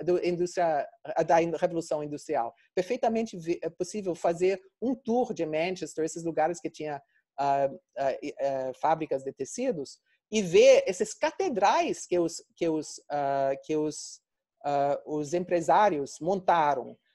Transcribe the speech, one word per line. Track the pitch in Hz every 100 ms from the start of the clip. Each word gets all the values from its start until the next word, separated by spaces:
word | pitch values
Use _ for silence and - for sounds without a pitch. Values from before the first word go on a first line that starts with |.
do, | 156 180
indústria, | 175 175 175 - 170 147 - - 147 156 165
da | 165
in-, | 170 151
revolução | 175 170 160 151
industrial. | 151 147 - 147 117 - _ -
Perfeitamente | - 247 240 226 226 185
vi-, | 165 -
é | 165
possível | - 180 214 190
fazer | 170 175 170 185 190 - _
um | 233
tour | 254 - 240 240
de | -
Manchester, | 156 156 175 180 156 - 156
esses | 170
lugares | 165 156 156 170
que | -
tinha, | - 151 139 _ _ _ -
ah, | 139 139 139 139 _ -
ah, | 139 127
e, | 143 -
eh, | 139 135 131 123
fábricas | 156 160 156 135
de | 135
tecidos, | - 131 - 262 170 131 - _ _ _
e | 214
ver | 180 185 262 240 190
esses | 190 208 -
catedrais | 311 - 392 208 196 302 320 - -
que | 180
os, | 165 - - -
que | 170
os, | 156 147 - -
ah, | 147 139 139 135 135
que | - 156
os, | 151 - - - _ _ _ _
ah, | 143 143 139 143
os | 123 151 147
empresários | 175 180 175 165 170 208 151 139 -
montaram, | 160 196 185 175 147 135 117 117 _